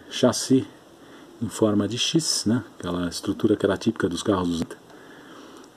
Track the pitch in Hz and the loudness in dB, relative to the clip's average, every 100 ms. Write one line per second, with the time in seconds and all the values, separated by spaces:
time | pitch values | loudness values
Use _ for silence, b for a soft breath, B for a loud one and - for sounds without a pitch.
0 | - - 123 - - 131 - - - B | -8 2 2 2 2 2 2 -10 -20 B
1 | B B B - 107 - 107 104 101 120 | B B B -10 -8 0 2 2 0 -2
2 | - 170 - - 104 120 - - 87 87 | 0 0 0 0 0 0 -2 -10 -6 -4
3 | 87 - - 98 110 104 98 92 113 - | -4 -4 -6 0 2 4 2 2 0 0
4 | 90 85 - 92 90 82 80 - - B | -2 0 0 2 2 -2 -6 -10 -20 B
5 | B B B B B B B | B B B B B B B